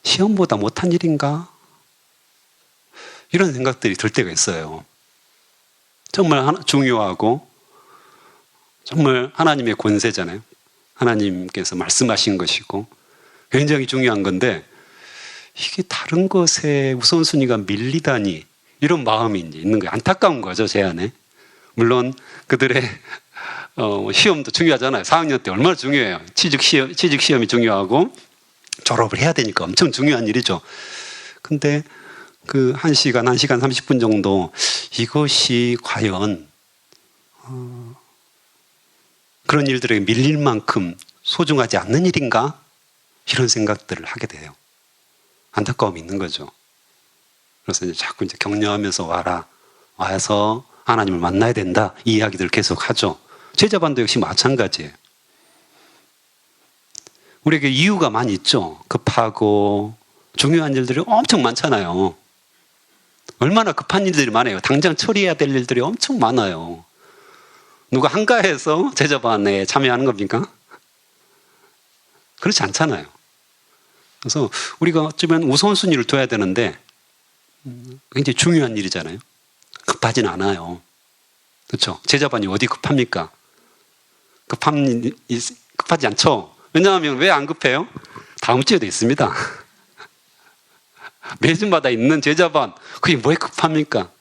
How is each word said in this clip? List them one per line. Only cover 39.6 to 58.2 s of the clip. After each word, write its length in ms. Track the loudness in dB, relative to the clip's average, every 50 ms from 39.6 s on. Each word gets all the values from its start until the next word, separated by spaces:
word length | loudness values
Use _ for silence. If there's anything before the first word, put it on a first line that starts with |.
| 2
일들에게 380 | 0 0 -2 0 0 0 0 2
밀릴 340 | 0 2 2 2 2 2 2
만큼 580 | 0 0 0 0 -2 -2 -2 -2 -2 -4 -8 -12 -20 _ _ _
소중하지 540 | _ -6 -2 -2 0 0 2 0 0 0 -2
않는 300 | -4 -2 0 0 2 2
일인가? 540 | 2 2 0 -2 0 0 0 0 0 -6 -10 _ _ _ _ _ _ _ _ _ _ _ _ _ -4
이런 160 | 0 0 2 2
생각들을 580 | 2 0 0 0 -2 -4 -6 -12 -12 -10 -10
하게 200 | -14 -10 -8 -10
돼요. 280 | -10 -10 -16 -20 -20 -20 _ _ _ _ _ _ _ _ _ _ _ _ _ _ _ _ _ _ _
안타까움이 480 | -6 -6 -4 -4 -2 -2 -2 -2 -2 -8
있는 180 | -12 -10 -8 -6
거죠. 320 | -6 -8 -8 -12 -12 -18 _ _ _ _ _ _ _ _ _ _ _ _ _ _ _ _ _ _ _ _ _ _ _
그래서 200 | -8 -6 -4 -6
이제 100 | -6 -6
자꾸 300 | -6 -8 -8 -6 -6 -8
이제 120 | -8 -6 -6
격려하면서 640 | -6 -4 -2 -2 -2 -2 -2 -2 -4 -4 -4 -4 -4
"와라. 420 | -4 -4 -4 -2 -4 -6 -6 -8 _ _ _ _ _ _ _ _ _ _
와서 720 | -6 -6 -4 -2 -4 -2 0 0 0 2 0 -2 -4 -8 _ _ _ _
하나님을 340 | 0 0 0 0 0 -2 -2
만나야 340 | -2 0 2 2 2 2
된다." 420 | 2 -2 -2 0 0 0 0 0 -4 -4 -2
이 100 | 0 2
이야기들을 340 | 2 2 0 -2 -4 -4 -2
계속 380 | -2 -2 -2 -2 -2 -4 -2 -4
하죠. 320 | -2 0 0 -2 -2 -6 _ _ -20 -20 -20 -4 2 2
제자반도 420 | 4 4 4 0 0 0 0 0
역시 200 | 0 0 0 -2
마찬가지예요. 720 | -2 0 -2 0 2 2 2 2 0 -2 -2 -6 -8 -14 -16 _ _ _ _ _ _ _ _ _ _ _ _ _ _ _ _ _ _ _ _ _ _ _ _ _ _ _ _ _ _ _ _ _ _ _ _ _ _ _ _ -20 _ -20 _ _ _ _ _ _
우리에게 260 | _ 0 0 2 2 0
이유가 400 | 2 4 2 2 2 2 0 0
많이 240 | 0 0